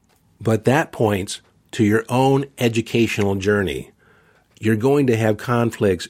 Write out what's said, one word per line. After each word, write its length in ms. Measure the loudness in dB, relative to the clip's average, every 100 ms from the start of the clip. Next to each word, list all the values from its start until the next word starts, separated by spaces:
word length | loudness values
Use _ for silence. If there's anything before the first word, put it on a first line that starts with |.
| _ _ _ _
But 260 | -2 0 2
that 260 | 0 -2
points 500 | -2 0 0 -6 -12 _ _ _
to 100 | 0
your 200 | 2 2 0
own 360 | 0 2 2 -2 -2
educational 800 | -2 -2 -2 0 0 0 -2 0
journey. 560 | 0 0 0 -6 -10 _ _ _ _ _ _ _
You're 160 | -2 0
going 300 | 2 2 2
to 120 | 2
have 200 | 0 -2
conflicts 720 | -2 0 0 0 0 0